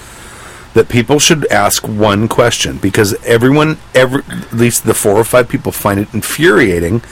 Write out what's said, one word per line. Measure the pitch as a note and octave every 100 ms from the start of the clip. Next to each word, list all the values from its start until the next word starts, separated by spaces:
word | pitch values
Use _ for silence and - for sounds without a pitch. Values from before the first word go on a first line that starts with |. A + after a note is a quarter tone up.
| - - - - - - -
that | - A2
people | A#2+ A2+ D3
should | - D#3+ C3
ask | G#2 G2+ - -
one | G#2+ G#2+ G2 A2+
question, | - A#2+ - D#2 C2+
because | G2 - G2+ - -
everyone, | A#2 B2+ D3 D#3 D#3 -
every, | B2+ B2+ C3+ -
at | - -
least | A#2 A#2+ - G#2+
the |
four | G2 G#2+ G2+
or | A#2
five | B2 A#2
people, | - G2
find | - G#2 G2
it | G2+
infuriating, | A2 - - D#3+ G3+ A2+ F2 E2+ A2+ -